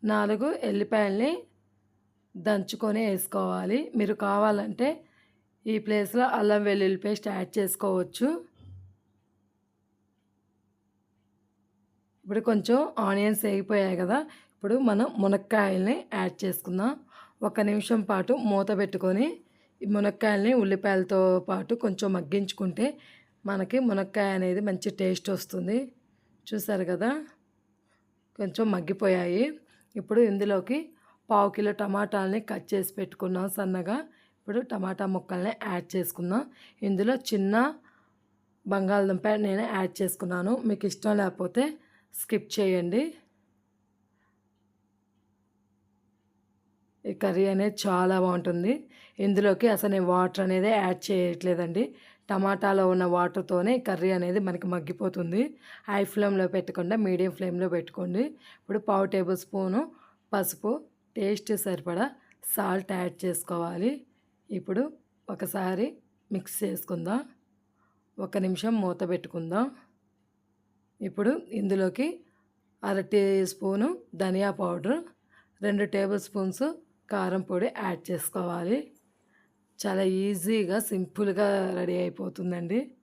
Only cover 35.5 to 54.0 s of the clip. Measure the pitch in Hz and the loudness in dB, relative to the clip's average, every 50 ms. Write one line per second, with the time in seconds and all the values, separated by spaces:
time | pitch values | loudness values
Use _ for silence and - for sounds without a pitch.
35.5 | 220 - - 214 185 175 - - - 185 175 170 - - 175 175 190 233 294 - | -4 -4 -6 -4 -4 -4 -6 -4 -4 -4 -4 -4 -4 -6 -4 0 0 -2 -2 -4
36.5 | - - - - _ _ - 202 196 180 202 220 262 254 262 - - 202 190 196 | -12 -20 -20 -20 _ _ -2 0 0 2 2 2 2 0 -2 -2 0 0 2 2
37.5 | 202 220 247 285 311 - _ - _ _ _ _ _ _ _ _ _ _ _ _ | 4 4 2 2 0 -6 _ -20 _ _ _ _ _ _ _ _ _ _ _ _
38.5 | _ _ _ - 190 196 190 190 202 202 196 196 190 180 185 214 214 214 214 202 | _ _ _ -2 0 0 2 2 4 4 4 2 2 2 2 2 2 2 2 0
39.5 | 190 196 226 226 220 190 190 180 185 - 202 180 180 - - 180 180 180 180 190 | 0 0 -2 -2 -2 -2 -2 -2 -2 -2 -4 -4 -2 -4 -6 -4 -2 -2 0 0
40.5 | 233 254 - 226 208 190 - 202 190 - - 220 208 208 202 185 185 - 180 180 | 0 0 2 0 0 0 -2 -4 -4 -2 -2 0 2 2 2 0 -2 -4 -6 -2
41.5 | 180 233 262 302 302 - _ _ _ _ _ _ _ - - - 226 202 - - | 0 0 0 0 -2 -8 _ _ _ _ _ _ _ -12 -6 -2 -2 -2 -2 -4
42.5 | - - 208 190 185 180 170 170 175 226 285 330 311 - _ _ _ _ _ _ | -2 0 2 2 2 2 0 0 0 0 0 0 -4 -10 _ _ _ _ _ _
43.5 | _ _ _ _ _ _ _ _ _ _ _ _ _ _ _ _ _ _ _ _ | _ _ _ _ _ _ _ _ _ _ _ _ _ _ _ _ _ _ _ _
44.5 | _ _ _ _ _ _ _ _ _ _ _ _ _ _ _ _ _ _ _ _ | _ _ _ _ _ _ _ _ _ _ _ _ _ _ _ _ _ _ _ _
45.5 | _ _ _ _ _ _ _ _ _ _ _ _ _ _ _ _ _ _ _ _ | _ _ _ _ _ _ _ _ _ _ _ _ _ _ _ _ _ _ _ _
46.5 | _ _ _ _ _ _ _ _ _ _ _ 214 196 190 - 196 185 175 196 196 | _ _ _ _ _ _ _ _ _ _ _ -8 -6 0 0 0 2 4 2 2
47.5 | 196 190 196 214 202 202 - 208 185 180 185 180 190 190 185 185 175 175 165 185 | 4 2 0 0 -2 -2 -2 0 2 2 4 4 4 4 2 2 2 0 0 -2
48.5 | 175 175 170 196 262 311 - - - - - - _ - 196 202 202 190 202 208 | -2 0 0 0 0 -2 -4 -14 -20 -20 -20 -20 _ -2 0 2 4 4 6 4
49.5 | 190 190 - 233 214 190 - 208 196 196 185 175 180 180 180 180 180 - 190 185 | 4 6 4 4 4 4 2 2 2 2 4 4 4 4 4 2 0 0 0 2
50.5 | 185 185 185 208 226 214 196 185 180 180 - - 202 185 180 175 170 175 180 180 | 2 2 4 4 4 4 4 2 0 -2 -2 -2 0 2 2 0 0 -2 0 0
51.5 | 180 170 175 165 170 185 240 - - - - - - _ _ _ 202 196 196 196 | 0 0 0 -2 0 0 -2 -2 -4 -14 -20 -20 -20 _ _ _ -2 0 2 2
52.5 | 196 190 196 202 196 196 190 185 185 185 180 180 175 175 175 180 180 196 180 - | 0 2 2 2 4 4 6 6 4 4 4 4 4 2 2 2 0 -4 -4 0
53.5 | 180 180 180 208 247 254 254 214 190 165 | 0 2 2 2 2 2 0 -2 -2 0